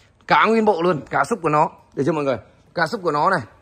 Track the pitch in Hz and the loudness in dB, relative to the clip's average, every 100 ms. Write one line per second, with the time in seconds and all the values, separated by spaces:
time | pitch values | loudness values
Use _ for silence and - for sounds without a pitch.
0 | _ _ - 151 180 226 214 170 175 156 | _ _ 0 2 4 4 2 2 0 -2
1 | - 143 139 226 165 151 165 - _ - | -2 -2 -2 -2 0 0 0 -4 _ -4
2 | 135 160 139 120 - _ _ - 160 226 | -2 -2 -2 -4 -8 _ _ -6 -4 -4
3 | 175 147 170 180 110 - | -4 -2 0 -2 -4 -16